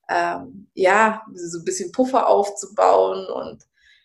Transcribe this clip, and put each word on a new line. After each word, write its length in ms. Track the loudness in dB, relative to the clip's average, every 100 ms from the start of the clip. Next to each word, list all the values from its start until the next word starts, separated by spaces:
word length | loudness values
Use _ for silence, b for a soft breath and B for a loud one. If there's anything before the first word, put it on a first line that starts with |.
| -4
ähm, 580 | -2 -2 -4 -12 -20 -18
ja, 480 | 0 4 4 4 0 -10
so 240 | -12 -12 -8
ein 60 |
bisschen 280 | -8 -8 -8
Puffer 360 | -2 0 2 2
aufzubauen 1000 | 2 2 -6 -10 0 4 4 2 -2 -8
und 380 | -10 -10 -16 _ _ _ _